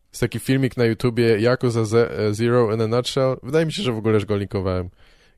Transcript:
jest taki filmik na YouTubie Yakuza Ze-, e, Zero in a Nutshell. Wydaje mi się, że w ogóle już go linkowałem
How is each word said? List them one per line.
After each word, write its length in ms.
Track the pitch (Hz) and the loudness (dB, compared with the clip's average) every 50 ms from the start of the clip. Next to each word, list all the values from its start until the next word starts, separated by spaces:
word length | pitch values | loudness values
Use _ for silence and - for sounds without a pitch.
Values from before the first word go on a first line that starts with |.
| _ _ | _ _
jest 80 | - - | -6 -4
taki 200 | - 117 - 113 | -4 -4 -4 -4
filmik 380 | - - 131 135 135 120 - - | -2 0 0 0 0 -2 0 0
na 80 | 120 | 0
YouTubie 520 | 117 113 - - 131 117 117 117 113 113 101 | 0 2 0 0 0 0 2 2 4 4 4
Yakuza 460 | 110 120 127 127 - 123 113 117 113 | 4 2 2 2 0 0 0 0 0
Ze-, 340 | 104 107 117 120 - 64 85 | 2 2 2 2 2 0 -2
e, 140 | 107 107 104 | -2 -2 0
Zero 400 | 104 117 117 120 123 120 107 107 | 0 0 2 2 4 2 2 2
in 80 | 113 | 0
a 60 | 113 107 | 0 0
Nutshell. 500 | 113 123 123 - - 139 131 131 131 - - | 0 -2 -2 -2 -2 -2 0 0 -2 -4 -6
Wydaje 220 | 120 139 160 165 | -2 0 0 0
mi 80 | 156 139 | 0 -4
się, 100 | 175 208 | -4 -4
że 80 | 127 | -4
w 60 | 117 110 | -4 -2
ogóle 160 | 101 110 107 | 0 0 2
już 120 | 107 98 | 2 0
go 120 | 95 104 101 | 0 -2 -4
linkowałem 520 | 101 95 - 101 92 95 92 92 90 90 - _ - _ _ _ _ _ _ | -4 -4 -6 -4 -2 -2 -2 -2 -4 -8 -12 _ -20 _ _ _ _ _ _